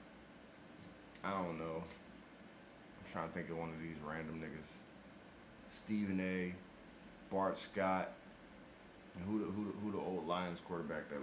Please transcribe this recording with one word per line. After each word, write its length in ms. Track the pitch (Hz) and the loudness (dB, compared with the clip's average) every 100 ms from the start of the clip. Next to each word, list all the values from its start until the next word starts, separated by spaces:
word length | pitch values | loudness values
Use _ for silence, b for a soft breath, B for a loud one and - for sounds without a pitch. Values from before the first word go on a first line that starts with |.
| - - - - - - - - - - - - | -14 -14 -14 -16 -14 -14 -14 -14 -14 -14 -14 -4
I 60 | 92 | 2
don't 280 | 98 87 80 | 4 4 2
know. 240 | 82 80 | 0 0
I'm 1300 | 85 - - - - - - - - - - - - | -2 -8 -12 -14 -14 -14 -14 -14 -16 -16 -14 -12 -4
trying 160 | 101 80 | 0 2
to 60 | |
think 160 | 87 82 | 2 0
of 60 | 82 | 0
one 120 | 82 | 0
of 100 | 80 | 0
these 160 | 82 78 | -2 -2
random 360 | 76 80 78 80 | -2 -2 -2 -2
niggas. 300 | 78 76 76 - - - - - - - - - - | -4 -6 -8 -10 -12 -14 -14 -14 -16 -16 -16 -14 -8
Stephen 520 | - - 107 98 95 | -6 2 4 6 6
A, 340 | 92 92 90 92 - - - - - - - | 6 6 4 0 -6 -14 -14 -14 -14 -12 0
Bart 240 | 95 95 - | 6 6 6
Scott, 540 | - 104 95 92 85 - - - - - - - - - - 90 | 2 6 8 8 4 -4 -12 -14 -14 -14 -14 -14 -16 -14 -10 -4
and 80 | 92 | 2
who 120 | 107 | 4
the, 60 | - | 4
who 180 | 98 101 | 2 2
the, 60 | 92 | 2
who 140 | 104 | 2
the 60 | 98 | 2
old 280 | 78 92 78 | 4 4 4
Lions 340 | 90 90 85 | 4 4 0
quarterback 480 | - 85 78 78 71 | 0 0 2 0 0
that 100 | 73 | -2